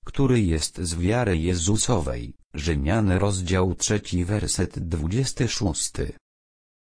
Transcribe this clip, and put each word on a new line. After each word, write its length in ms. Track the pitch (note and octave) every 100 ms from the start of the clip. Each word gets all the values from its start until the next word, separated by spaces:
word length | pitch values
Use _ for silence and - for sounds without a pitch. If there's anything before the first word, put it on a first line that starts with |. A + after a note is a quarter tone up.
który 360 | - - C3 A#2+
jest 360 | F2+ D#2+ - -
z 160 | E2
wiary 440 | E2+ F2+ A#2+ A2 E2
Jezusowej. 960 | E2+ F2+ E2 - - G#2 C2+ A#1+ A#1 - _
Rzymian, 560 | D2 D#2 D2 D2 A2 G2
rozdział 640 | F#2 G2+ F#2 F2 F#2 F#2
trzeci, 500 | E2 - G#2 - F2+
werset 540 | F2 G#2+ - - F2+ -
dwudziesty 680 | E2 E2+ D#2+ A2+ B2+ - A#2
szósty. 640 | - - D2 - - D2+ - _ _ _ _ _ _